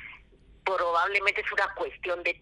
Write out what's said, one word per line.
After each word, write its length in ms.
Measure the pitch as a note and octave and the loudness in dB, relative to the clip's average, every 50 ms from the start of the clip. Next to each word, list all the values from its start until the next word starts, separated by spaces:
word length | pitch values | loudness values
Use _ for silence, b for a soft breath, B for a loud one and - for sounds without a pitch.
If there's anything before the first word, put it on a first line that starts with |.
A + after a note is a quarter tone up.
| B B B B B _ - _ - - - - - | B B B B B _ -20 _ -20 -20 -20 -6 -2
probablemente 760 | G3 F#3 F3 F3 E3+ E3+ F3 F3+ G3 G3+ G3+ G3 G3+ G3+ G#3+ | 0 0 2 2 2 2 2 2 2 2 2 2 2 0 0
es 100 | G3+ - | -4 -2
una 220 | G3 G3+ G3 G3 - | 0 2 0 0 0
cuestión 480 | - E3+ C3+ - - - F#3 F3 F3 F3 | -4 -6 -6 -6 -6 -4 -4 -4 -2 -2
de 100 | F3 E3+ - | -2 -4 -4